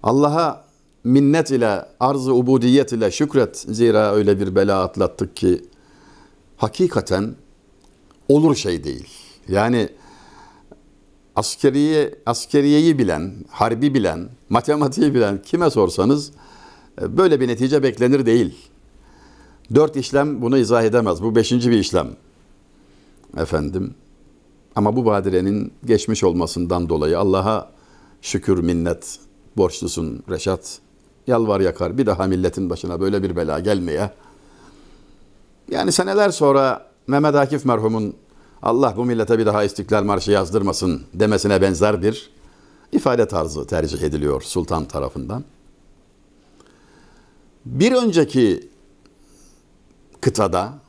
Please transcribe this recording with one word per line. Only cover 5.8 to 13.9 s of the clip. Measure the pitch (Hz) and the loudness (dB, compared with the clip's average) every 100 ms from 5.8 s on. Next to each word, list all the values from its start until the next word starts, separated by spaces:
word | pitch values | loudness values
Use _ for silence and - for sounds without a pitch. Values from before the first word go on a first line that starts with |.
| _ _ - - - _ _ _ | _ _ -20 -20 -20 _ _ _
hakikaten | 113 - 185 113 - 92 107 - _ _ _ _ _ _ _ _ - | -6 -2 -2 -2 -2 -4 -4 -10 _ _ _ _ _ _ _ _ 2
olur | 143 160 135 | 4 4 2
şey | 101 85 | -2 -4
değil." | 73 64 - - - - - | -6 -10 -14 -20 -20 -20 -4
Yani | 95 110 123 104 - - - - - - _ _ - _ _ _ _ _ - | 0 2 0 -2 -8 -20 -20 -20 -20 -20 _ _ -20 _ _ _ _ _ -6
askeriye, | 107 - 139 135 147 160 143 - - | -6 0 0 2 0 0 -2 -4 -6
askeriyeyi | 120 - 147 143 147 165 147 | -6 0 2 4 4 4 2
bilen, | 104 78 90 107 - | 0 -2 -6 -12 -18
harbi | - 110 113 143 | -2 -2 2 0